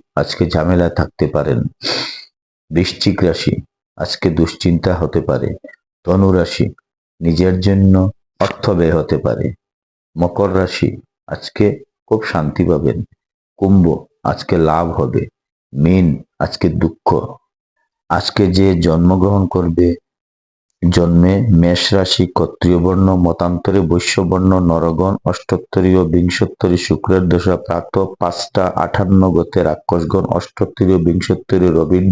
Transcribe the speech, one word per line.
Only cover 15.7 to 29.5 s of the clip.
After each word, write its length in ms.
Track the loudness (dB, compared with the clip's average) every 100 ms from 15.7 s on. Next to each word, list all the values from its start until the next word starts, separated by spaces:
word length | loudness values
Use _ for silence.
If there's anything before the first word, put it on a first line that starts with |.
মীন 340 | -2 2 2 2 -2 -8 -8
আজকে 280 | -8 -2 -2
দুঃখ। 340 | 0 -2 -2 -2 -2 -4 -12 _ _ _ _ _ _ -4
আজকে 320 | -4 -2 0 2
যে 140 | 4 2 2
জন্মগ্রহণ 600 | 2 2 2 2 2 2 0
করবে, 380 | 0 -2 2 0 0 _ _ _ _ _ _ _ _
জন্মে 520 | 0 2 2 4 4 2 2
মেষ 300 | 4 4 2 0
রাশি, 320 | 0 0 0 -2
ক্ষত্রিয় 460 | -2 -4 -2 0 2
বর্ণ, 300 | 2 2 2 2
মতান্তরে 640 | 0 0 -2 -2 0 0
বৈশ্য 340 | 0 0 -2 -2
বর্ণ, 300 | 0 0 2 2
নরগণ, 540 | 2 2 0 0 -2 -2
অষ্টোত্তরীয় 800 | -4 -6 -4 -6 -2 0 2 4
বিংশোত্তরী 720 | 2 2 0 0 -4 -2 0 0
শুক্রের 460 | 0 -2 0 0 2
দশা, 260 | 0 0 -2
প্রাত 380 | -4 -6 -4 -4 -4 -4
পাঁচটা 460 | -6 -6 -4 -2 0 -2
আটান্ন 460 | -2 -2 2 4 4
গতে 280 | 2 0